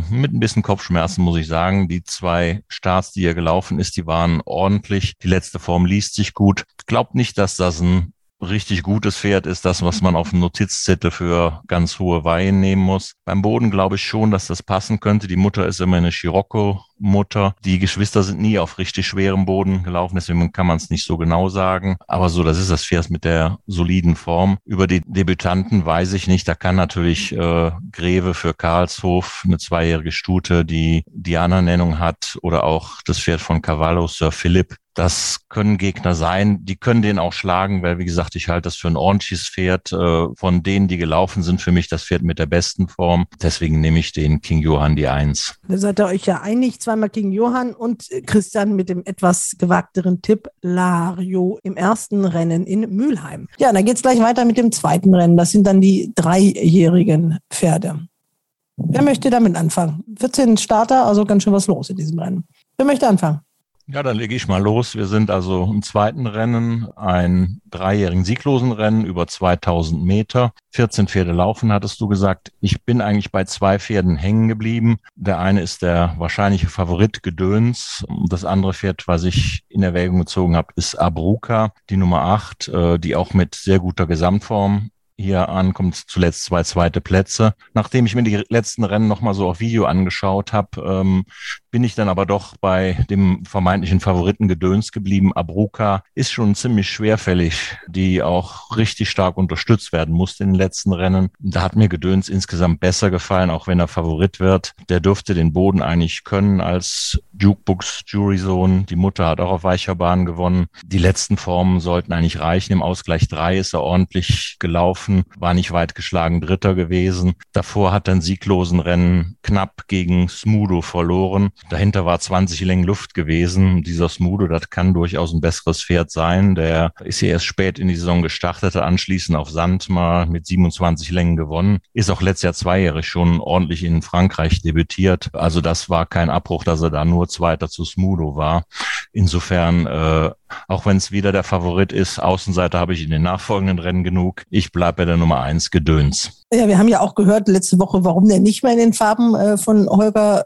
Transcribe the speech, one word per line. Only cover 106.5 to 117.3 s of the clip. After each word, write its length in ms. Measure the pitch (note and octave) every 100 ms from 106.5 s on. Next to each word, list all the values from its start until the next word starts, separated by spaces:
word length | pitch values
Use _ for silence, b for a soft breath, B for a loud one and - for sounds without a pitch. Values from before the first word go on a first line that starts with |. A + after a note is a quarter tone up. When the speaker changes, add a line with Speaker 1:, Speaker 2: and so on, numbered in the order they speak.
| F#2+
Speaker 1:
als 580 | E2+ F2+ - - - - _ F#2+
Jukebox 640 | G2+ G2 - F#2 - - -
Jury 320 | G2+ G2+ F#2+
Zone. 460 | F#2+ F#2 F#2+ F#2
Die 120 | G2 F2
Mutter 320 | G2 - E2+
hat 120 | D#2
auch 120 | F2+
auf 120 | F2+
weicher 320 | F#2 F#2 - F2+
Bahn 300 | F2 F#2 F2
gewonnen. 420 | E2 F2+ F2+ E2+ B
Die 160 | F2+ F#2+
letzten 380 | F2 - - G2+
Formen 420 | - F2 F#2 F2+
sollten 340 | F2 F2 -
eigentlich 260 | E2+ E2+ D#2
reichen. 340 | D#2+ F2+ -
Im 100 | F#2
Ausgleich 440 | D#2+ F2+ - E2 -
drei 300 | D2+ E2+ F#2+
ist 160 | F#2
er 80 | E2+
ordentlich 720 | D2 F2+ F#2 F#2 - - - -
gelaufen, 640 | E2+ E2+ F2+ F2+ - F#2+ - -
war 160 | F2
nicht 180 | F2+ -
weit 220 | E2+ E2
geschlagen, 480 | - - F2+ E2 E2+
Dritter 320 | D2+ F#2+ G2+
gewesen. 600 | F#2 E2+ F2+ F#2 F2+ F2+